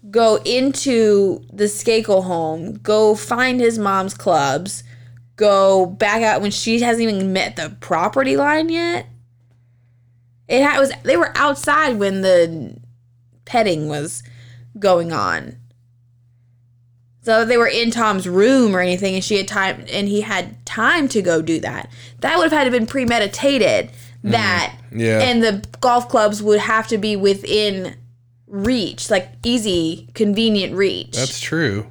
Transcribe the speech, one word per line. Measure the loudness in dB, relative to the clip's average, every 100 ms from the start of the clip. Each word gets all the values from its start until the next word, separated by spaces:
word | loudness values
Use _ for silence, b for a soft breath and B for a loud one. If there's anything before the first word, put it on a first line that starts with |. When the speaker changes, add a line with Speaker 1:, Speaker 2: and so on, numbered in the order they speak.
| -2
Speaker 1:
go | 2 4 2
into | 0 0 0 -2 -2 2 4 4 2 -2 -8
the | -4
Skakel | -4 -2 0 0 2 0
home, | 0 -4 -4 -6 -10
go | -12 0 4 4
find | 2 -2 -2 0 2
his | 0 0
mom's | -2 0 -2
clubs, | -6 0 0 2 -2 -4 -12 -16 B B B -20 0
go | 2 4 6 4 2
back | 0 0 2
out | 2 0
when | -2
she | -4 -2 0
hasn't | 0 0 0
even | 0 -2
met | -2 -4 -6
the | -10 -10
property | -4 -2 0 0 0 0
line | 0 0 0
yet. | -2 -2 -4 -8 -20 _ _ _ _ _ _ _ _ _ _ _ _ _
It | 2
ha-, | 2 2
was, | 0 -2
they | 0 0
were | 0 0
outside | -2 -2 0 0 2 0
when | -2 0
the | 4 4 4 0 -12 -14 -20 _ _ _ _ _
petting | -4 0 0 0 -4
was | -6 -8 -10 B B B B B -4
going | 2 2 0
on. | -2 -2 -2 -6 -18 -20 _ _ _ _ _ _ _ _ _ _ _ _ _ _ _
So | 0 2
they | 2 2
were | 2
in | 2 -2
Tom's | 0 0 0 -2
room | 2 4 6 4
or | 2
anything, | 0 0 -2
and | -2
she | -2 -2
had | -2
time, | -2 -2 -4 -8
and | -6 -2
he | -2
had | -2 -6 -6 -12
time | -12 -2 0 2 0
to | 0
go | 0 0
do | 0 -4
that. | -4 -8 -12 B B B
That | -2 2
would | 2
have |
had | 2
to | 0
been | 0 -2
premeditated. | -2 0 0 -2 0 0 2 2 0 -2 B B B
Speaker 2:
Mm. | -2
Speaker 1:
That | 0 0 0 -2 -8 -14
Speaker 2:
Yeah. | -2 0 2
Speaker 1:
and | 2 2
the | 2 0 -8 -2
golf | 2 2 2
clubs | 2 2 0
would | 2 2
have | 2 -2 0
to | -2
be | -2 0
within | 0 0 0 0 0 -2 -8 -12 -20 _ _ _ _
reach, | -6 -2 0 -2 -8 -2
like, | -2 -2 -10
easy, | -2 -2 0 -2 -2 -4 -12
convenient | -2 0 2 2 0 -2
reach. | 0 -2 -2 -8
Speaker 2:
That's | -6 -4 -6
true. | -6 -2 -2 -2 -8